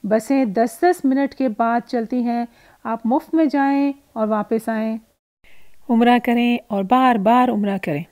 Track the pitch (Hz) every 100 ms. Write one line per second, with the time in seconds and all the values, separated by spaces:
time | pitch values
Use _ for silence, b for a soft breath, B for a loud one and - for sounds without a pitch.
0 | 202 220 - 269 262 185 240 - 349 349
1 | 269 262 277 - 262 208 233 233 233 247
2 | 226 247 240 240 233 b b b 226 226
3 | 220 262 - 320 311 285 277 277 285 277
4 | _ 233 214 214 208 226 220 220 220 220
5 | _ _ _ _ b b b b - 233
6 | 240 247 247 240 240 240 - 202 190 254
7 | 262 233 190 240 254 214 202 196 180 151
8 | 170